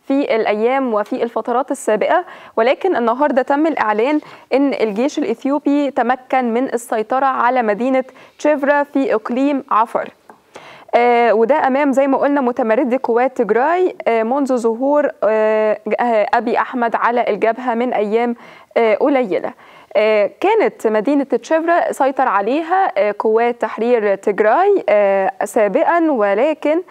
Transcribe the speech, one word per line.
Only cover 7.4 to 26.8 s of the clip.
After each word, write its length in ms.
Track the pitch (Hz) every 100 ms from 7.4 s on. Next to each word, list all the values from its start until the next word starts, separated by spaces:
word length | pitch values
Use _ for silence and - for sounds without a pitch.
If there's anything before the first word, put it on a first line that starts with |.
| 240 254
مدينة 420 | 220 208 254 262 262 - - -
تشيفرا 440 | 302 302 285 294
في 320 | 285 277 269 220
إقليم 480 | - 240 277 269 -
عفر. 380 | 208 233 - - - - - _ - - - - 240
آه، 380 | 240 240 233
وده 340 | 208 226 302 262
أمام 240 | 262 294
زي 160 | 254 277
ما 100 | 269
قلنا 240 | 269 285
متمردي 560 | 247 247 226 220 277 269
قوات 400 | - 233 262 262
تجراي، 580 | 202 220 285 359 370 - -
آه، 160 | 226
منذ 340 | 220 277 269 254
ظهور، 520 | 226 226 269 294 285 -
آه، 560 | 208 220 214 220 214 208 214 -
آه، 280 | 240 220 202
أبي 240 | 240 233 -
أحمد 380 | 220 262 233 208
على 300 | 202 240 220
الجبهة 440 | 208 220 233 254
من 200 | 226 247
أيام، 420 | 190 208 226 240 240 - - - -
آه، 180 | 226 208
قليلة. 580 | 277 277 226 156 - - - - - -
آه، 360 | 214 214 196 -
كانت 480 | 359 440 269 - 226
مدينة 360 | 214 214 285
تشيفرا 680 | 269 233 - 320 330 339 -
سيطر 360 | 247 269 277 254
عليها، 640 | 196 202 285 320 370 381 -
آه، 180 | 208 202
قوات 420 | 226 220 240 240
تحرير 540 | 214 - 233 240 208 196
تجراي، 680 | 220 196 214 269 392 392 -
آه، 420 | 208 202 196 190 -
سابقا، 680 | 208 247 208 226 330 339 320
ولكن، 720 | 254 202 196 294 302 294 320